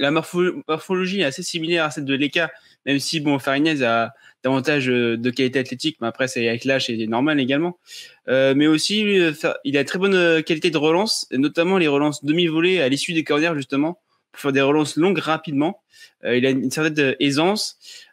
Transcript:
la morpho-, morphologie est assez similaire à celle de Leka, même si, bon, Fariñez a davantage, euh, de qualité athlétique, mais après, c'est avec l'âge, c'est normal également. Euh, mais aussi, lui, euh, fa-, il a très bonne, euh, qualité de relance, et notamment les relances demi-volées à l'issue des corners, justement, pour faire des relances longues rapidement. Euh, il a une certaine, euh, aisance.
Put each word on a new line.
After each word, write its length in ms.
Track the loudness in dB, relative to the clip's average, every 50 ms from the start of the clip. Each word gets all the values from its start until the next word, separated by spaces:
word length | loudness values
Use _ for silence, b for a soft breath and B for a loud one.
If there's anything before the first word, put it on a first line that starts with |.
la 100 | 0 0
morpho-, 500 | 0 0 -2 -2 -2 0 0 0 -2 -4 -4
morphologie 540 | -4 -4 -4 -2 -4 -2 -2 -2 -2 -2 -2
est 40 | -2
assez 200 | -2 -4 -6 -10
similaire 400 | -8 -8 -6 -4 -2 0 0 0
à 80 | -2
celle 120 | -4 -6 -2
de 120 | -2 0
Leka, 340 | 0 0 0 0 -2 -2 -2 B B B B B B _
même 140 | -2 -2 -2
si, 220 | -2 -4 -4 -2
bon, 180 | 0 0 0 0
Fariñez 460 | 0 -2 0 2 2 0 0 2 2
a 280 | 2 2 2 0 -2 b b b b b b
davantage, 480 | -2 0 0 0 0 0 0 0 0 0
euh, 260 | 0 2 2 0 -2
de 140 | -2 -2 -2
qualité 280 | 0 0 -2 0 0 -2
athlétique, 380 | -2 -4 -8 -6 -6 -6 -6 -4
mais 60 | -8 -8
après, 200 | -4 -4 -4 -4
c'est 200 | -2 -2 -2 -2
avec 160 | -2 -2 -2
l'âge, 200 | -2 0 0 -2
c'est 100 | -2 -4 -4 -4
normal 340 | -2 0 0 2 2 2 2
également. 380 | 0 0 0 0 0 -2 -4 B B B B B B B B B B 0
Euh, 240 | 2 4 4 4 4
mais 120 | 4 4
aussi, 360 | 4 4 2 2 0 0 0 2
lui, 140 | 2 4 4
euh, 120 | 2 2
fa-, 240 | 0 -2 -2 -4 -4 -2 -4
il 140 | -2 0 0
a 60 | 0
très 140 | 0 -2 0
bonne, 160 | 0 2 2
euh, 280 | 4 4 4 2 2
qualité 280 | 0 -2 -2 0 0 0
de 60 | 0
relance, 500 | 2 2 2 2 2 2 0 -2 -4 -4 -4
et 80 | 0 0
notamment 400 | 0 2 2 0 2 2 2 2
les 80 | 2
relances 360 | 2 2 2 2 0 -2 -2 -2
demi-volées 560 | -2 0 2 2 2 2 2 2 2 2 2
à 80 | 2 0
l'issue 240 | 0 -2 -2 -2 -2
des 100 | -2 0
corners, 300 | 0 0 0 0 0 -2
justement, 480 | -4 -6 -4 -2 -2 -2 -2 -4 -8 _ _ _ _ _ _
pour 100 | -20 -6
faire 100 | -4 0
des 80 | 2 2
relances 360 | 2 4 4 2 2 0 0
longues 240 | 0 2 2 2 0
rapidement. 640 | 0 -2 -4 -4 -4 -4 -2 0 0 0 -2 -6 _ b b b b b b b -4
Euh, 120 | 0 0
il 80 | 2 2
a 60 | 2
une 200 | 2 0 -2 -2
certaine, 280 | -2 -2 -2 0 0 2
euh, 160 | 0 0 0 0
aisance. 580 | 0 0 2 2 2 2 0 -2 -4 -8 -10 B B B B B B B